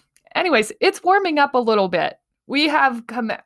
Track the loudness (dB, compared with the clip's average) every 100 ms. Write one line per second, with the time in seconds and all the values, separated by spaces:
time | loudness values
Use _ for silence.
0 | _ _ _ -2 0 0 0 -2 -2 0
1 | 2 2 2 0 0 0 0 0 0 -2
2 | -4 -6 _ _ -6 -2 0 2 0 -2
3 | -10 -8 -6 -8